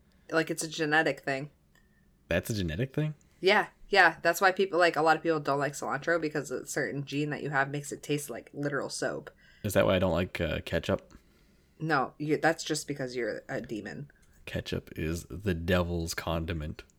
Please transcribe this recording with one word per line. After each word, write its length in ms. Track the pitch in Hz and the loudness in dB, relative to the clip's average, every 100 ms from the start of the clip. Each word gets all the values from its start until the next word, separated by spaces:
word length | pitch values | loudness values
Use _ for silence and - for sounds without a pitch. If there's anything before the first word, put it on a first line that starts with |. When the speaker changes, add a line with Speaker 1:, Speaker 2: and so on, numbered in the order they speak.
| _ _ - | _ _ -2
Speaker 1:
Like, 180 | 160 160 | 0 0
it's 140 | 165 | -4
a 40 | 160 | -6
genetic 520 | 156 151 151 160 143 | -4 2 4 2 0
thing. 320 | - 135 147 - _ _ _ _ _ _ - | -4 -4 -6 -14 _ _ _ _ _ _ -2
Speaker 2:
That's 220 | 87 - | -2 0
a 60 | 107 | -2
genetic 380 | 85 78 131 - | -2 -2 -2 -2
thing? 180 | 151 - _ _ | -4 -6 _ _
Speaker 1:
Yeah, 280 | 175 208 170 - - | 4 4 2 -8 2
yeah. 260 | 196 170 160 | 6 6 6
That's 180 | 170 170 | 2 4
why 100 | 190 | 4
people, 280 | 185 190 160 | 4 2 4
like, 160 | 170 147 | 4 6
a 60 | |
lot 120 | 160 156 | 4 4
of 60 | |
people 180 | 165 156 | 2 0
don't 200 | 147 139 | 0 0
like 140 | 143 | 0
cilantro, 460 | 143 113 135 165 170 | -2 -4 -2 0 0
because 300 | 156 151 127 | 0 -2 -4
a 160 | 127 - | -6 -4
certain 400 | 160 113 139 139 | -4 -2 -4 -4
gene 240 | 139 151 | -4 -2
that 140 | 135 | -4
you 80 | 147 | -2
have 180 | 139 139 | 0 0
makes 220 | 143 143 | -4 -8
it 100 | - | -10
taste 280 | - 147 143 | -4 -4 -4
like 180 | 107 - | -10 -12
literal 360 | - 147 139 107 | -6 -4 -2 -4
soap. 400 | - 127 71 - - _ _ | -4 -4 -4 -10 -20 _ _
Speaker 2:
Is 100 | 101 | 0
that 120 | 101 107 | 2 4
why 100 | 92 | 4
I 20 | |
don't 140 | 92 | 4
like, 280 | 82 92 - | 2 0 -2
uh, 200 | 80 82 - | -2 -2 -2
ketchup? 480 | 85 - 98 - - _ _ _ _ _ - | -2 0 -2 -4 -20 _ _ _ _ _ -8
Speaker 1:
No, 340 | 156 143 123 - | 0 0 0 -4
you, 200 | 151 143 | 0 2
that's 260 | 160 165 | 2 0
just 240 | - 151 - | -2 -4 -4
because 280 | 143 131 123 | -6 -6 -4
you're 260 | 107 - - | -4 -4 -6
a 140 | 135 | -8
demon. 480 | - 107 98 78 143 _ _ _ - | -6 -8 -8 -10 -14 _ _ _ -8
Speaker 2:
Ketchup 420 | - - 87 - - | -8 -4 -6 -6 -4
is 320 | 80 85 - | -4 -4 -6
the 240 | 85 101 | -6 -2
devil's 640 | 82 85 90 85 87 82 - | -2 2 2 2 -2 -4 -4
condiment. 680 | 87 82 82 82 76 - - | -2 -2 -2 -4 -6 -10 -16